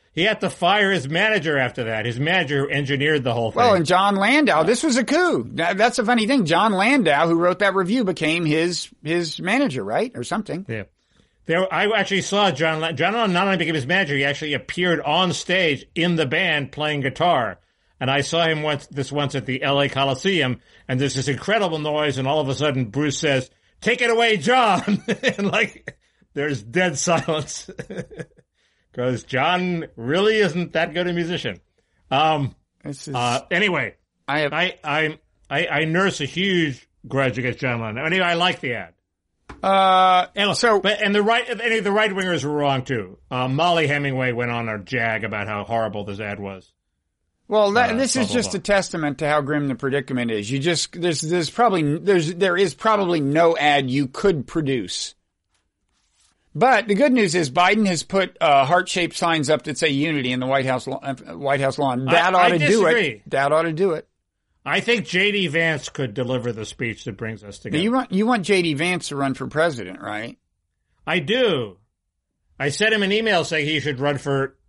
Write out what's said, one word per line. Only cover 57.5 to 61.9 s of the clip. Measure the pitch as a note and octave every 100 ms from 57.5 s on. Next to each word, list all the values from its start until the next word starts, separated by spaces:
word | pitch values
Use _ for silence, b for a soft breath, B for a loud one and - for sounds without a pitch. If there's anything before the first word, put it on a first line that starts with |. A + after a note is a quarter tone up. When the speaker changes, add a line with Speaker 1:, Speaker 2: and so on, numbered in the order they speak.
Speaker 2:
Biden | C3+ F3+ G#3+ G3+
has | E3
put, | - G3 F3+ -
uh, | D#3+ C#3 C3+
heart-shaped | F3 F3+ F#3+ E3+ -
signs | F3 D#3+ C#3
up | D3+
that | - C3
say | D#3
unity | C#3 D#3 D3 B2+
in | B2+
the | B2+
White | C3+ C3
House | B2+ B2+
lo-, | C3+
uh, | C#3+ C3 - E2+
White | C#3 C#3
House | C3+ C3+
lawn. | C#3